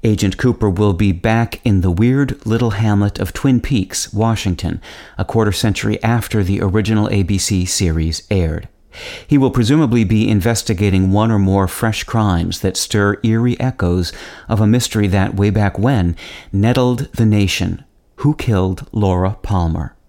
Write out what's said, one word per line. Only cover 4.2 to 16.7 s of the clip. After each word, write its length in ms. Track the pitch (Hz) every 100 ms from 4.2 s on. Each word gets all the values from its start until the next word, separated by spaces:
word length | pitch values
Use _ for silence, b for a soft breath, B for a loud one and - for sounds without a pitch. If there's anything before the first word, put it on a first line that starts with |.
| 113 110 101 82 80 82 B B B B
a 80 |
quarter 280 | 90 113 107
century 500 | 98 110 95 107 107
after 400 | 113 120 - 110
the 180 | 92 98
original 480 | 98 101 104 110 107
A 120 | 101
B 160 | 92 98
C 260 | - 98
series 640 | 90 - 90 80 80 80 -
aired. 380 | 98 82 80 - _ _ B B B B
He 120 | 143
will 120 | 131
presumably 540 | 127 110 151 147 117
be 240 | 104 110 110
investigating 840 | 104 92 113 - 95 104 92 95
one 200 | 101 113
or 80 | 107
more 280 | 95 98 95
fresh 380 | - 113 107
crimes 560 | - 117 107 87 87 87
that 160 | 95 -
stir 400 | - 107 101 101
eerie 360 | 113 113 120 123
echoes 540 | 127 - 90 87 87 B B B B
of 140 | 110
a 60 | 107
mystery 400 | 120 120 110 104
that, 300 | 98 95 -
way 120 | 101
back 300 | 107 101 -
when, 380 | 113 131 87 82 B B B
nettled 560 | 98 110